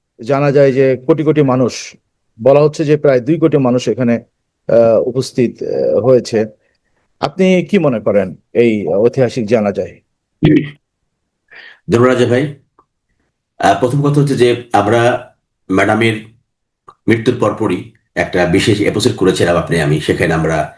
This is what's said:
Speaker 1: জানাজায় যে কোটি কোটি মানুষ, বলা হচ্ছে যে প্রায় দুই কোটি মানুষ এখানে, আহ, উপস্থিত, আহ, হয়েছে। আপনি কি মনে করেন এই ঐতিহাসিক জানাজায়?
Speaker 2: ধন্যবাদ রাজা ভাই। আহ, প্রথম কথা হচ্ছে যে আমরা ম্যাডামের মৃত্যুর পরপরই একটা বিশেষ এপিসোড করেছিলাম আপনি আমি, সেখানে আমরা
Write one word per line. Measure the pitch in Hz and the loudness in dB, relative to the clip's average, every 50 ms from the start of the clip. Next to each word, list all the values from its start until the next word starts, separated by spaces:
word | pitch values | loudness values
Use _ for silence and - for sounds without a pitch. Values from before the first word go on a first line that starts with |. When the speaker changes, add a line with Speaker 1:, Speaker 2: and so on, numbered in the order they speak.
| _ _ _ - 113 | _ _ _ -12 -4
Speaker 1:
জানাজায় | 110 139 135 143 143 131 143 139 139 | -4 -2 0 0 2 4 4 4 4
যে | 127 135 135 135 131 127 131 | 4 2 2 2 0 0 0
কোটি | - 160 151 156 | 0 0 0 0
কোটি | 151 156 151 | 0 0 2
মানুষ, | 147 135 123 127 127 107 - - - - - _ _ _ _ _ _ _ _ - 110 | 2 2 2 0 0 -2 -2 -6 -12 -16 -20 _ _ _ _ _ _ _ _ -2 2
বলা | 131 139 143 | 4 4 4
হচ্ছে | 151 151 151 - 160 | 4 2 0 -2 0
যে | 147 151 151 | 0 0 2
প্রায় | 147 147 135 127 | 2 2 2 2
দুই | 113 127 165 170 | 0 -2 0 0
কোটি | 160 160 143 147 | 0 0 2 0
মানুষ | 131 123 123 127 - 127 | 0 0 0 0 -2 -2
এখানে, | 110 113 127 120 117 110 - _ _ _ _ _ _ _ _ - | -2 -2 0 -2 -2 -2 -4 _ _ _ _ _ _ _ _ 0
আহ, | - 117 117 113 113 98 76 | 2 4 4 4 4 2 0
উপস্থিত, | 127 117 131 127 - - - 120 110 - - - | 0 -2 -4 -6 -4 -2 -2 -2 -2 -2 -6 -8
আহ, | - - 67 65 - 76 92 | -6 -4 -2 -2 0 0 0
হয়েছে। | 107 127 131 120 101 - - 107 110 110 - _ _ _ _ _ _ _ _ _ _ _ _ _ | 2 2 2 2 2 0 -2 -4 -4 -4 -8 _ _ _ _ _ _ _ _ _ _ _ _ _
আপনি | - 147 - - 190 185 185 180 165 | -8 -6 -2 0 0 2 2 0 0
কি | 151 208 196 | 0 0 0
মনে | 160 143 123 107 | 2 0 0 -2
করেন | - 120 101 101 95 92 76 - _ _ - | -2 0 0 0 -2 -2 -6 -14 _ _ 0
এই | - 120 117 110 104 95 76 | 2 2 2 2 0 -2 -2
ঐতিহাসিক | 85 98 110 120 - 135 127 117 - 131 113 101 | 0 0 0 0 2 0 -2 -2 -2 -4 -2 0
জানাজায়? | 123 113 104 101 98 101 95 95 - - _ _ _ _ _ _ _ _ - - 151 - 147 147 - - _ _ _ _ _ _ _ _ _ _ _ _ _ _ - - - - - _ _ - | 0 0 0 -2 -2 -4 -6 -8 -12 -18 _ _ _ _ _ _ _ _ 2 2 2 2 0 -2 -8 -18 _ _ _ _ _ _ _ _ _ _ _ _ _ _ -20 -20 -20 -20 -20 _ _ -2
Speaker 2:
ধন্যবাদ | - 117 123 127 127 | 0 2 2 2 2
রাজা | 120 120 | 2 0
ভাই। | 117 120 127 151 147 147 - _ _ _ _ _ _ _ _ _ _ _ _ _ _ _ _ _ _ _ - | 0 0 -2 -2 -4 -8 -14 _ _ _ _ _ _ _ _ _ _ _ _ _ _ _ _ _ _ _ -4
আহ, | - 98 98 - | -2 -2 0 0
প্রথম | 127 123 147 143 143 | -2 -2 -2 0 0
কথা | 143 139 147 | 0 0 0
হচ্ছে | 143 139 131 | 0 0 2
যে | 113 120 123 120 - - - - | 2 2 2 2 -2 -4 -2 -2
আমরা | 104 104 104 113 117 120 123 123 - - - _ _ _ _ _ _ _ - | -2 0 0 0 2 2 0 0 -2 -6 -14 _ _ _ _ _ _ _ -4
ম্যাডামের | 92 98 98 104 107 110 113 113 107 110 - - _ _ _ _ _ _ _ _ _ _ _ - _ _ _ - | -2 0 0 0 0 0 0 -2 -2 -4 -10 -16 _ _ _ _ _ _ _ _ _ _ _ -20 _ _ _ -2
মৃত্যুর | 113 113 113 131 113 - | -2 0 0 -2 -2 0
পরপরই | 117 104 104 - 110 95 90 90 - - - _ _ _ _ | -2 -2 -2 -2 -4 -4 -4 -6 -8 -12 -20 _ _ _ _
একটা | - 85 - - 90 87 | -6 -6 -2 -2 -2 0
বিশেষ | 85 87 98 - 123 110 - | 0 0 0 0 0 0 0
এপিসোড | - - - 107 - 123 117 | 0 -2 -2 0 -2 -2 -2
করেছিলাম | - 95 90 87 - - 85 85 85 | 0 0 0 0 0 0 0 0 -2
আপনি | 80 - 82 82 | -2 -2 -4 -2
আমি, | 76 73 76 78 | 0 0 -2 -2
সেখানে | - - 92 - 92 82 82 | -2 -2 -2 -2 -2 -2 -2
আমরা | 80 80 80 80 78 73 - - | -2 -2 -2 -2 -4 -6 -6 -12